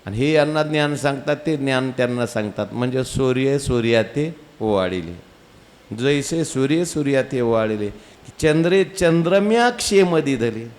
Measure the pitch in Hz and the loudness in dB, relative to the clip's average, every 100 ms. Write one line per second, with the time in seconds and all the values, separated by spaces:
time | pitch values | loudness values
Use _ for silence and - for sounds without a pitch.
0 | - 104 143 156 147 156 151 151 147 143 | -10 -2 2 4 2 0 0 0 0 0
1 | 139 139 127 143 - 151 135 131 131 127 | -2 -2 -2 -4 -2 -2 0 0 -2 -2
2 | 123 123 117 113 104 95 101 110 123 131 | -2 0 -2 -2 -4 -4 -6 -4 -2 -2
3 | 127 - 131 127 135 139 139 123 113 117 | -4 0 0 2 0 0 0 0 2 2
4 | 107 143 156 165 - - 110 101 92 92 | 2 -2 -4 -6 -18 -6 0 0 0 -2
5 | 85 87 - - - - - - - 110 | -6 -12 -18 -20 -20 -20 -20 -20 -14 -4
6 | 131 143 139 165 156 131 135 156 175 156 | 0 0 -2 -4 -2 -2 0 0 -2 -2
7 | 139 139 127 131 117 113 110 107 104 101 | 0 0 0 -2 0 2 0 -2 -4 -8
8 | - - - - 156 151 165 190 185 - | -18 -20 -20 -2 0 2 2 2 0 0
9 | 170 165 165 196 202 226 240 240 - 196 | 2 4 4 2 4 4 2 0 2 4
10 | 180 165 147 131 117 110 117 | 4 4 0 0 -2 -4 -10